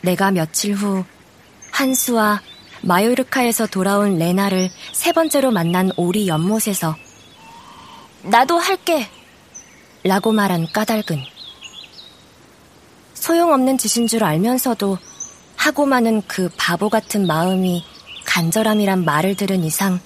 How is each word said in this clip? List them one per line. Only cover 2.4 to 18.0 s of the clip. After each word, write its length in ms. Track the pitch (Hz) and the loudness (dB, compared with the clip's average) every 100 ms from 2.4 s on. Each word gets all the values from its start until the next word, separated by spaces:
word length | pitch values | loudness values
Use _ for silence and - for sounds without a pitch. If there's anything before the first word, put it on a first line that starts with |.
| - - - - | -4 -20 -20 -8
마요르카에서 840 | 185 180 220 247 254 269 247 220 220 | 0 2 4 2 0 0 0 0 -2
돌아온 520 | 190 190 202 202 175 | 0 0 2 2 0
레나를 520 | 170 185 196 185 185 - - | 2 2 0 0 -2 -6 -10
세 200 | - 339 | -4 0
번째로 380 | 330 320 285 262 | 0 2 2 2
만난 400 | 208 170 180 185 - | 2 0 2 0 0
오리 320 | 175 196 196 | 0 0 0
연못에서 680 | 156 175 220 214 190 160 156 - - - - - - - - - - - - | 0 2 0 -2 -2 -4 -6 -14 -20 -20 -20 -20 -20 -20 -20 -20 -20 -20 -16
"나도 360 | 170 233 262 339 | 2 2 4 2
할게!" 500 | 349 381 - 320 208 - - - - - - - - - | 0 -2 0 -2 -2 -14 -20 -20 -20 -20 -20 -20 -20 -6
라고 300 | 185 190 220 | 0 0 2
말한 360 | 220 202 175 165 | 0 0 0 -2
까닭은 500 | 208 220 214 - 156 131 - - - - - - - - - - - - - - - - - - | -4 -2 -4 -4 -6 -8 -18 -20 -20 -20 -20 -20 -20 -20 -20 -20 -20 -20 -20 -20 -20 -20 -20 -20
소용없는 640 | - - 339 339 277 262 269 | -10 0 2 4 4 2 0
짓인 300 | 208 233 233 | 0 0 0
줄 180 | 226 | 0
알면서도 720 | 196 156 214 254 262 226 196 185 - - - - - - | 0 2 2 0 -2 -2 -2 -4 -8 -16 -16 -16 -20 -2
하고 280 | 302 294 | -2 2
마는 380 | 285 254 226 220 - | 2 2 2 0 -2
그 220 | - 180 - | -4 -4 -2
바보 320 | - 175 208 | -4 -2 0
같은 380 | 220 - 208 185 | -2 -2 -2 0
마음이 580 | 156 180 190 185 175 - - | 2 0 0 0 -2 -6 -20